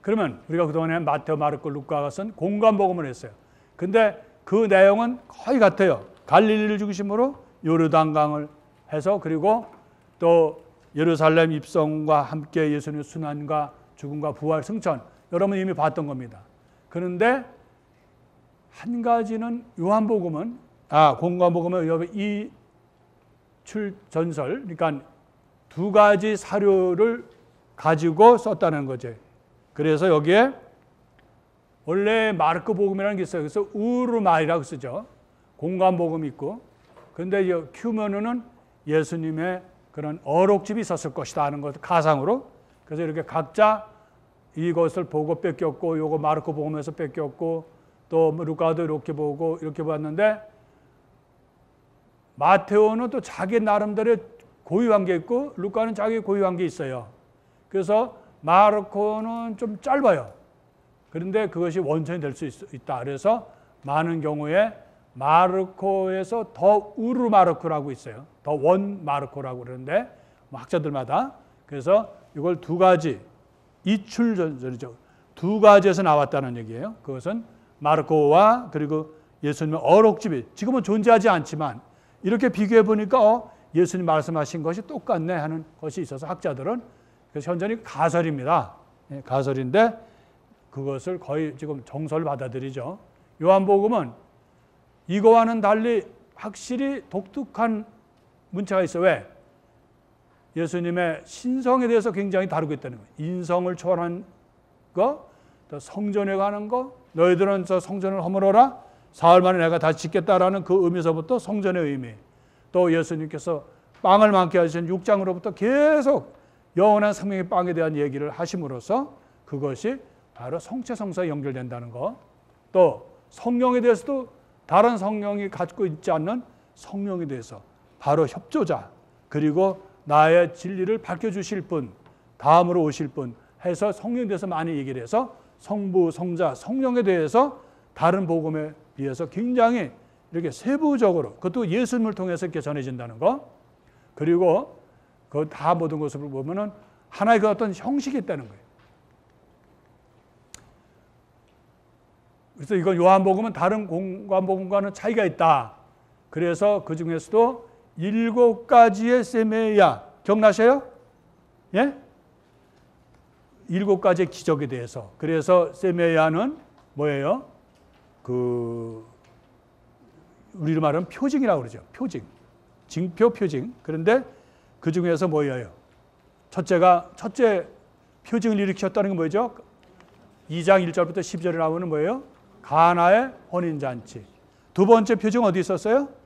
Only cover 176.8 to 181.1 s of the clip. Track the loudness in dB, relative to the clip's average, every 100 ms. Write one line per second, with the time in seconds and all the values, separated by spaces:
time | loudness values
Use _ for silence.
176.8 | 6 4 0 -12 -10 0 2 2 -4 -18
177.8 | _ _ _ _ -6 -2 0 0 0 -2
178.8 | -2 -2 -2 -2 -2 -2 -4 -8 -20 _
179.8 | _ _ _ _ _ _ -10 -4 4 4
180.8 | 4 0 -2